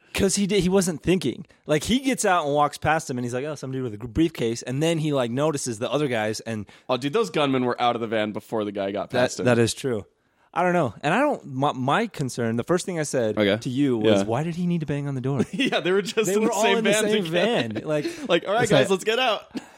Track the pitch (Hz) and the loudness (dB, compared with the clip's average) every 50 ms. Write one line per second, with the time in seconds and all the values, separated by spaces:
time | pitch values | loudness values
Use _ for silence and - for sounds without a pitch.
0 | _ _ - - 196 190 - 202 202 175 214 196 165 180 190 196 170 185 160 - | _ _ -2 0 0 2 2 2 2 2 2 2 4 4 4 4 2 2 -2 -2
1 | - 160 180 180 - 120 - - - - _ _ _ - 151 151 - - 226 269 | 0 0 0 2 0 -2 -4 -6 -10 -16 _ _ _ 0 0 0 2 0 0 0
2 | 269 269 240 - - 196 180 175 151 143 143 147 147 143 - - - 156 156 160 | 2 0 0 2 2 2 2 2 2 2 2 2 2 2 0 -2 0 0 0 0
3 | - - 127 123 123 120 120 123 139 156 147 - - 131 131 131 127 117 104 101 | -2 -4 -6 -4 -4 -4 -4 -4 -6 -6 -8 -8 -8 -8 -6 -6 -6 -6 -8 -10
4 | 127 120 104 156 165 170 - - 123 113 117 - - 123 127 139 160 165 170 160 | -10 -4 0 0 0 0 0 -2 -2 -2 -2 -4 -6 -6 -2 0 0 0 0 0
5 | 156 151 143 135 123 117 117 135 147 160 147 135 - 127 113 104 123 104 123 147 | 0 0 0 0 0 0 0 0 0 0 0 -2 -4 -6 -6 -4 -2 -2 0 0
6 | 151 127 123 110 107 110 110 - - 113 113 107 101 - - - _ - 127 123 | 0 0 0 0 0 -2 -2 -4 -6 -8 -6 -8 -8 -10 -16 -10 _ -4 -2 -2
7 | 135 143 147 233 220 175 - 160 143 135 135 127 127 123 117 - 120 120 120 113 | -2 -2 0 0 -2 0 0 0 0 2 2 2 2 0 0 0 2 0 0 0
8 | 117 107 113 110 107 107 101 107 - - 117 110 104 104 98 101 98 101 101 95 | -2 -2 0 0 0 -2 -4 -8 -8 -6 -4 -4 -4 -4 -4 -4 -4 -2 -2 -4
9 | 87 - - 123 123 123 - - 90 123 120 117 117 104 - - - 135 117 104 | -4 -2 0 0 0 0 0 0 2 2 4 4 4 2 0 -2 -4 -4 -4 -4
10 | - _ _ _ _ _ _ _ _ _ - 165 180 180 175 180 147 113 - - | -6 _ _ _ _ _ _ _ _ _ -2 0 0 2 2 2 0 0 -2 -4
11 | - 147 180 240 294 294 240 - - 143 131 131 139 147 117 131 127 139 151 190 | -2 0 0 2 2 0 -2 -4 -6 -8 -4 0 0 0 0 0 0 0 2 2
12 | 233 202 - - 143 120 - - 117 113 113 120 113 - 170 180 - 202 180 160 | 0 -2 -4 -4 -6 -4 -4 -2 -2 -2 0 -2 0 0 0 0 -2 -4 -4 -4
13 | 147 - - 131 113 107 104 107 104 98 101 110 - 131 123 135 143 135 123 110 | -4 -2 0 0 0 2 2 4 4 4 4 2 0 -2 0 0 2 2 2 4
14 | 107 110 104 98 98 107 113 135 160 175 160 175 175 175 170 170 151 143 143 143 | 4 4 4 4 4 2 0 -2 -2 -4 -4 -2 -2 0 0 -2 -2 -4 -4 -4
15 | 143 143 139 127 120 135 139 135 - - - 220 277 208 254 202 151 175 185 202 | -4 -4 -4 -4 -2 -2 0 -2 -2 -2 -2 -2 -2 0 0 -2 0 0 0 0
16 | 185 226 - 220 214 180 196 214 220 226 220 196 220 208 - 233 220 208 208 214 | 0 -2 -2 0 0 2 2 2 2 2 2 2 2 2 2 2 2 2 2 2
17 | 214 208 214 214 180 160 165 175 190 226 240 175 120 113 107 - - 156 151 151 | 2 2 0 0 0 0 0 0 2 2 2 0 -2 -2 -4 -6 -4 -2 -2 -2
18 | - 339 339 330 285 190 175 175 - - 202 233 247 208 156 135 127 180 190 185 | -2 -4 -6 -6 -2 0 0 0 0 0 0 0 2 4 4 4 4 4 2 0
19 | - 208 233 247 262 233 202 - - - - 247 - - - | 0 0 0 0 2 0 0 -2 -4 -10 -12 -12 -12 -10 -6